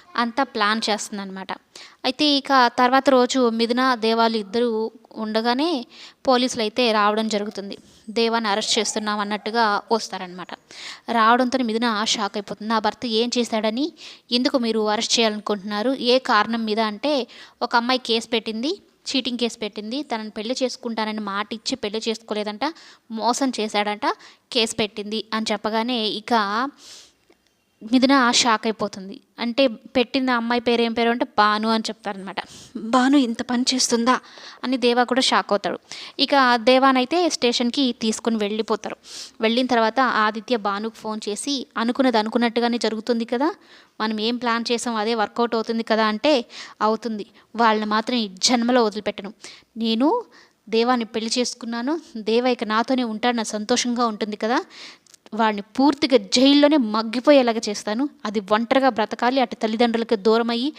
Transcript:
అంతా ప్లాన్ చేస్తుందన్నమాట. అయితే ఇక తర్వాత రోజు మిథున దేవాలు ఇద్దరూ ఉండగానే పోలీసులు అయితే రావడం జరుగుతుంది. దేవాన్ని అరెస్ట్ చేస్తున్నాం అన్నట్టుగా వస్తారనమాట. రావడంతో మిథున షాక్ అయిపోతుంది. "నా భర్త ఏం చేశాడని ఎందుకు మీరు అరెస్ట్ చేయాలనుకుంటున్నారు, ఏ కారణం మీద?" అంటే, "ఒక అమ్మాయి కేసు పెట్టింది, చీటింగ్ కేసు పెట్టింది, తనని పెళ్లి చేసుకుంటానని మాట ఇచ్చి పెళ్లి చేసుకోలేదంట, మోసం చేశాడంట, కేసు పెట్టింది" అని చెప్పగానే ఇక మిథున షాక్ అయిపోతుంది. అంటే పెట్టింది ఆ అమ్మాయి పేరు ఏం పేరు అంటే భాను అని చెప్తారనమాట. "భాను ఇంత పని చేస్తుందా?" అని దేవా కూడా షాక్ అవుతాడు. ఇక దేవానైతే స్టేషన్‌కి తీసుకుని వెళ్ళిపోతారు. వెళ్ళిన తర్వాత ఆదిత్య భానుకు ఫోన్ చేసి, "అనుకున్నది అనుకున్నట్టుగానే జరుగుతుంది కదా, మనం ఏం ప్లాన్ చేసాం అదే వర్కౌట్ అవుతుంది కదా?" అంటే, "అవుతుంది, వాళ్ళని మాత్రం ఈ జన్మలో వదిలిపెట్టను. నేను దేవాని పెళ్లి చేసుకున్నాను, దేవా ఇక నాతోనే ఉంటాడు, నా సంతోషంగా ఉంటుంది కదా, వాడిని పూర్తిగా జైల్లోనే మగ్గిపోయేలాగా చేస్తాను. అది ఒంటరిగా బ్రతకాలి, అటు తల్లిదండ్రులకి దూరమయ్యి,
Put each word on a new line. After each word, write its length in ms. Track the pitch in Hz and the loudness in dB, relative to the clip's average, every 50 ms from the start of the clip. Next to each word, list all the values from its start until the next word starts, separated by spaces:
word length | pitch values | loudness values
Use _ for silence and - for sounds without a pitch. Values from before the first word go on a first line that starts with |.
| - - - | -20 -8 -6
అంతా 280 | - 240 233 226 285 277 | -4 -4 -2 -2 -2 -4
ప్లాన్ 380 | 262 - 226 208 208 220 220 220 - | -2 -2 -2 0 0 0 0 0 -2
చేస్తుందన్నమాట. 580 | 208 208 - - - 202 196 190 190 190 190 - 190 - _ _ - - - - - _ - | -2 -2 -4 -6 -10 -10 -10 -10 -12 -12 -10 -10 -10 -10 _ _ -20 -20 -20 -20 -14 _ -4
అయితే 200 | 254 254 - 302 | -4 -2 0 2
ఇక 220 | 294 285 277 262 - 269 262 240 | 2 2 2 2 2 4 4 4
తర్వాత 440 | 240 - - 254 247 254 269 262 285 | 4 4 2 2 4 4 4 4 6
రోజు 400 | 262 254 247 247 - 262 254 233 | 6 6 6 4 2 2 2 2
మిథున 460 | 226 226 233 226 240 247 254 262 254 | 2 2 0 0 2 2 2 2 0
దేవాలు 420 | 226 214 226 226 226 226 226 226 226 | 0 0 2 2 4 4 2 2 0
ఇద్దరూ 540 | 208 196 190 233 240 240 220 220 220 226 - - - - | -4 -4 -2 0 0 0 0 -2 -4 -4 -8 -12 -20 -16
ఉండగానే 760 | - - 220 214 220 226 226 240 240 254 294 349 339 254 233 - - - - - - _ - - | -12 -8 -6 -4 -2 0 0 0 0 0 0 -2 -2 -4 -6 -8 -16 -20 -20 -20 -20 _ 0 2
పోలీసులు 340 | 254 247 247 254 - 247 | 2 2 2 0 -2 -2
అయితే 300 | 220 214 214 - 247 233 | -4 -2 0 0 0 2
రావడం 360 | 214 214 208 208 214 214 226 220 | 2 4 2 2 2 0 0 -2
జరుగుతుంది. 500 | 214 202 208 214 - - 196 196 - - - - - - _ - | -2 -2 -4 -4 -8 -10 -12 -12 -14 -16 -18 -20 -20 -20 _ -6
దేవాన్ని 400 | 208 233 226 226 226 226 226 214 | -2 0 0 2 0 0 0 0
అరెస్ట్ 300 | 196 214 214 - - 233 | 0 0 0 0 0 0
చేస్తున్నాం 400 | 208 - - 226 214 214 208 214 | 0 -2 -2 -4 -4 -4 -4 -4
అన్నట్టుగా 640 | 202 202 214 202 - 220 208 240 233 208 202 196 - - | -4 -4 -4 -6 -6 -4 0 0 2 2 0 -2 -2 -2
వస్తారనమాట. 560 | 233 220 - - - 190 190 180 175 180 170 - - - _ - - - - - - - _ - | -2 -2 -2 -4 -10 -12 -12 -12 -12 -14 -14 -14 -14 -16 _ -18 -20 -18 -18 -18 -18 -14 _ -2
రావడంతో 520 | 233 233 220 220 240 247 254 247 247 262 254 | 0 4 4 6 6 4 4 2 0 0 0
మిథున 400 | 226 214 226 240 240 220 202 220 | -2 -2 0 0 0 0 -2 -2
షాక్ 280 | 226 - 240 208 202 - | -2 -2 -2 -4 -4 -4
అయిపోతుంది. 340 | 214 202 - 214 - 208 220 | -6 -8 -10 -12 -10 -4 -2
"నా 100 | 226 220 | 0 0
భర్త 260 | 208 214 208 - - | 0 0 -2 -2 -4
ఏం 260 | 247 220 214 233 240 233 254 | -2 0 0 0 0 0 -2
చేశాడని 560 | 233 220 - 220 208 220 214 240 294 349 - - - - - - _ - | -2 0 -2 -2 -2 -2 -2 -2 -2 -4 -6 -10 -18 -20 -20 -20 _ -2
ఎందుకు 260 | 240 247 254 285 - 269 | 0 0 2 2 0 0
మీరు 320 | 233 226 226 220 214 214 | 0 0 0 0 0 0
అరెస్ట్ 300 | 208 220 226 - - - | 0 0 0 0 2 2
చేయాలనుకుంటున్నారు, 720 | 233 220 214 214 202 - 208 202 180 214 208 208 214 254 | 2 2 0 -2 -4 -4 -4 -4 -4 -4 -4 -2 -2 -2
ఏ 280 | 269 - 214 247 247 262 | -2 0 2 2 2 2
కారణం 460 | 262 - 240 208 214 220 226 233 226 | 2 2 2 2 2 2 0 -4 -2
మీద?" 140 | 220 208 220 | -2 0 0
అంటే, 480 | 226 214 208 202 - 285 302 269 - - - - - - _ _ | 0 -2 -2 -4 -2 -2 -2 -2 -2 -6 -10 -18 -20 -20 _ _
"ఒక 140 | - 247 - | -4 -2 0
అమ్మాయి 240 | 240 233 240 254 254 | 0 2 2 0 -2
కేసు 280 | 247 - 226 226 226 - | 0 0 -2 -2 -2 -2
పెట్టింది, 540 | - 226 - 226 214 220 240 302 392 - - _ _ _ _ - - | -4 -4 -4 -4 -6 -4 -4 -4 -4 -6 -10 _ _ _ _ -6 -4
చీటింగ్ 220 | 262 247 269 247 226 | -4 -4 -4 -4 -4
కేసు 200 | 240 226 - - | -4 -4 -4 -6
పెట్టింది, 440 | 226 208 - 220 208 214 240 285 294 | -10 -10 -8 -10 -10 -8 -8 -8 -8
తనని 260 | - 240 220 214 214 | -6 -8 -8 -8 -10
పెళ్లి 260 | - 226 208 226 262 - 262 | -10 -8 -8 -6 -4 -4 -4
చేసుకుంటానని 560 | 247 - - - 240 226 220 220 214 214 220 | -4 -4 -6 -10 -6 -4 -4 -4 -4 -4 -6
మాట 340 | 214 202 196 202 214 - 233 | -6 -6 -4 -6 -6 -6 -8
ఇచ్చి 220 | 220 - - 269 | -10 -8 -8 -6
పెళ్లి 260 | 254 - 208 196 220 226 233 | -6 -6 -6 -6 -4 -4 -4
చేసుకోలేదంట, 640 | 220 220 - - 220 208 208 208 208 208 262 302 339 - - - - _ _ - | -6 -6 -8 -8 -6 -6 -4 -6 -6 -4 -6 -6 -6 -8 -16 -20 -20 _ _ -12
మోసం 400 | 226 220 208 226 247 - 285 262 240 - | -8 -2 0 0 0 0 0 -2 -2 -2
చేశాడంట, 560 | 208 214 - 208 208 208 208 208 - 311 427 - - - - _ _ _ | -4 -2 -2 -2 -2 -2 -4 -4 -2 -4 -4 -4 -8 -20 -20 _ _ _
కేసు 240 | - 247 220 220 - | -2 0 0 0 -2
పెట్టింది" 500 | - 226 202 - - 202 208 214 220 - _ - | -4 -4 -4 -6 -8 -10 -6 -6 -8 -6 _ -6
అని 120 | 220 220 - | -4 -2 -2
చెప్పగానే 560 | 214 202 - 220 214 220 226 240 254 233 214 214 | -4 -4 -4 -2 -2 -2 -2 -2 -2 -2 -2 -4
ఇక 260 | 156 214 208 - 247 226 208 196 202 220 254 285 - _ - - - - - _ _ _ _ _ _ _ _ _ _ _ _ _ _ _ 208 214 233 | -4 -6 -2 0 0 0 2 0 -2 -2 -4 -4 -6 _ -20 -20 -20 -20 -20 _ _ _ _ _ _ _ _ _ _ _ _ _ _ _ -4 -2 2
మిథున 380 | 262 240 262 277 277 247 233 | 2 4 4 4 4 4 4
షాక్ 360 | 240 - - 247 220 214 - 226 | 2 2 2 2 2 2 0 -2
అయిపోతుంది. 540 | 214 - 220 202 - 202 190 196 196 - - _ _ - | -4 -2 -4 -6 -6 -8 -14 -14 -16 -18 -20 _ _ -8
అంటే 280 | 226 240 233 - 277 262 | -6 -2 0 2 2 2
పెట్టింది 640 | 220 - - - - 262 240 226 - 269 262 254 | 0 -4 -12 -4 -2 0 0 0 0 -2 0 0
ఆ 40 | 247 | 0
అమ్మాయి 260 | 233 233 233 240 240 | 0 0 0 -2 0
పేరు 200 | 233 247 240 233 | 0 2 2 2
ఏం 120 | 233 233 226 | 2 0 0
పేరు 160 | 240 233 233 | 0 0 0
అంటే 160 | 233 247 285 | 0 0 -2
భాను 440 | 247 _ - 208 208 208 214 214 226 | -2 _ 2 4 4 2 2 0 0
అని 140 | 226 220 220 - | 0 0 -2 -4
చెప్తారనమాట. 460 | 214 - - 196 208 196 185 196 170 - - - - - - - - - | -8 -8 -10 -10 -10 -10 -10 -10 -10 -10 -10 -10 -14 -20 -18 -14 -12 -10
"భాను 400 | - 220 233 254 247 269 277 294 | -4 0 2 4 4 6 6 4
ఇంత 240 | 262 226 233 - | 4 2 0 -4
పని 240 | 233 - 247 240 254 - 262 | -4 -2 -2 0 0 0 0
చేస్తుందా?" 460 | 254 240 - 240 226 233 247 254 - - - - - - - - - - | 0 0 0 0 2 2 2 0 0 -2 -8 -20 -20 -20 -20 -16 -10 -6
అని 140 | 247 262 254 | -4 -2 0
దేవా 260 | 226 240 240 247 247 | 2 2 2 2 2
కూడా 180 | 233 254 254 | 2 2 0
షాక్ 300 | 254 - 240 208 185 - | 2 2 2 0 2 2
అవుతాడు. 280 | 202 196 - 180 - - _ - - - - - - - | 0 -2 0 -2 -6 -6 _ -16 -18 -18 -18 -12 -4 -2
ఇక 360 | 277 269 285 277 262 247 240 | 0 2 4 4 4 4 2
దేవానైతే 760 | 240 220 247 254 262 262 269 262 262 254 247 320 349 359 320 | 2 4 4 4 6 6 6 4 4 2 0 0 0 2 0
స్టేషన్‌కి 640 | - - - 240 240 - 247 240 233 - 277 247 233 - | 0 0 0 0 0 0 0 -2 0 0 0 0 0 -2
తీసుకుని 360 | - 220 214 - - 233 226 220 | -2 -2 -2 -2 -2 -2 -2 0
వెళ్ళిపోతారు. 600 | 208 202 214 220 220 - 226 208 - 202 - - - - - - - - - - | -2 -2 -4 -4 -4 -4 -4 -4 -4 -8 -12 -14 -16 -16 -16 -16 -16 -16 -6 -2
వెళ్ళిన 240 | 226 220 226 247 262 | 0 0 2 2 2
తర్వాత 340 | 247 254 233 226 220 226 269 | 2 2 2 2 2 2 2
ఆదిత్య 580 | 262 240 - - 214 220 214 226 202 - 247 233 | 0 2 2 2 0 0 0 -4 -4 -4 -4 -2
భానుకు 380 | 196 208 196 202 214 226 220 | -2 -4 -4 -4 -6 -8 -10
ఫోన్ 240 | - - 220 214 220 - 214 | -10 -10 -10 -8 -8 -8 -8
చేసి, 380 | 202 208 - 285 285 254 233 - - - | -8 -6 -6 -4 -6 -6 -6 -8 -6 -4
"అనుకున్నది 400 | 226 233 247 - 262 262 233 220 | -2 0 0 2 2 2 2 2
అనుకున్నట్టుగానే 600 | 214 226 - 233 240 240 220 240 233 233 233 233 | 0 0 0 0 0 0 0 0 0 0 0 0
జరుగుతుంది 480 | - 220 214 220 214 - 240 233 226 | -2 -2 -2 -2 -2 -2 -2 -2 -2
కదా, 300 | 226 247 240 277 330 392 - _ _ - - - _ _ - | -2 -2 0 0 0 -2 -4 _ _ -20 -20 -20 _ _ -6
మనం 180 | 214 220 220 214 | -4 -4 -2 -2
ఏం 180 | 214 226 247 240 | -2 -2 -2 -2
ప్లాన్ 280 | 247 240 226 233 233 - | -2 -2 -2 -2 -2 -2
చేసాం 240 | 240 233 - 247 233 | -4 -2 -2 -4 -4
అదే 200 | 220 208 220 233 | -2 -2 -2 0
వర్కౌట్ 400 | 226 208 202 - - 233 233 240 | 0 -2 -2 -2 -2 -2 0 0
అవుతుంది 280 | 226 220 - 233 226 226 | -2 -2 -2 -4 -4 -2
కదా?" 220 | - 226 214 220 | 0 0 2 2
అంటే, 400 | 214 214 214 - 294 311 247 233 - - - - - - - | 2 0 0 2 2 2 2 0 -2 -10 -18 -18 -18 -6 -2
"అవుతుంది, 440 | 214 214 220 220 - 240 220 208 196 - _ - - _ - | 0 0 0 0 -4 -6 -8 -8 -10 -12 _ -20 -20 _ -2
వాళ్ళని 300 | 214 233 220 214 214 214 | 2 4 4 4 2 0
మాత్రం 320 | 214 214 214 226 - 247 240 | 0 0 0 0 0 -2 -2
ఈ 100 | 220 196 | -2 -4
జన్మలో 560 | 185 185 - - 254 240 233 233 254 254 233 | -4 -4 0 0 2 2 2 4 4 4 4
వదిలిపెట్టను. 500 | 214 196 214 208 208 202 - 202 196 - _ - - - - _ _ - 226 | 2 0 -4 -6 -6 -6 -6 -10 -14 -14 _ -20 -20 -20 -20 _ _ -10 -4
నేను 460 | 226 226 226 226 262 311 415 494 453 - _ - - _ _ _ _ - | -2 0 0 2 2 2 2 0 -2 -6 _ -20 -20 _ _ _ _ -2
దేవాని 360 | 196 226 233 240 254 240 226 | 0 2 2 2 2 0 -2
పెళ్లి 260 | 208 - 226 214 226 - 254 | -4 -6 -6 -6 -4 -2 -2
చేసుకున్నాను, 640 | 247 - - - - 233 233 233 240 269 302 240 - - - 226 | -2 -2 -4 -8 -10 -10 -8 -6 -4 -4 -4 -4 -6 -10 -14 -8
దేవా 320 | 208 202 220 233 247 254 | -2 0 0 2 2 2
ఇక 140 | 247 240 226 | 0 0 -2
నాతోనే 400 | 208 214 220 233 - 262 254 254 | 0 0 0 0 0 0 0 0
ఉంటాడు, 320 | 226 214 214 - 247 247 | -2 -4 -2 0 0 0
నా 80 | 233 214 | 0 -2
సంతోషంగా 640 | - 220 214 214 208 247 247 - 247 240 233 247 233 | -4 -6 -4 -2 0 0 0 0 0 0 0 0 -2
ఉంటుంది 280 | 214 202 226 208 208 | -2 -4 -6 -6 -6
కదా, 280 | 208 - 220 247 302 381 - - - - - - - _ _ - - _ - - | -4 -2 -2 0 -2 -2 -6 -10 -20 -20 -20 -20 -20 _ _ -20 -20 _ -8 -4
వాడిని 280 | 208 233 220 214 202 | 0 0 0 0 -2
పూర్తిగా 560 | 202 _ - - 269 294 285 - - 262 269 233 | -6 _ 0 2 4 4 4 2 2 4 4 4
జైల్లోనే 600 | 202 185 - 254 254 277 285 285 285 285 302 311 | 4 2 2 4 6 6 6 8 6 6 6 4
మగ్గిపోయేలాగా 840 | 240 214 208 220 220 226 220 254 240 302 294 277 247 233 220 226 - 214 | 2 2 0 -2 -2 -2 -4 0 4 6 6 6 6 4 0 -2 -4 -4
చేస్తాను. 400 | 208 - - 208 214 226 277 294 - _ - | -6 -6 -4 -4 -2 -2 -2 -4 -6 _ -10
అది 140 | 214 202 220 196 190 | -6 -4 -4 0 2
ఒంటరిగా 380 | 214 214 233 220 269 269 262 262 | 2 2 2 2 2 4 4 2
బ్రతకాలి, 520 | 220 233 214 208 240 - 233 240 254 269 | 2 0 -2 -4 -4 -2 -2 0 2 2
అటు 140 | 247 - - | 0 -2 -2
తల్లిదండ్రులకి 600 | - 233 220 220 214 240 233 220 226 226 226 240 | -4 -4 -2 0 0 0 2 0 -2 -2 -2 -2
దూరమయ్యి, 580 | 208 185 220 220 226 233 233 233 233 247 294 302 | 0 2 2 2 4 2 0 -2 -2 -4 -4 -6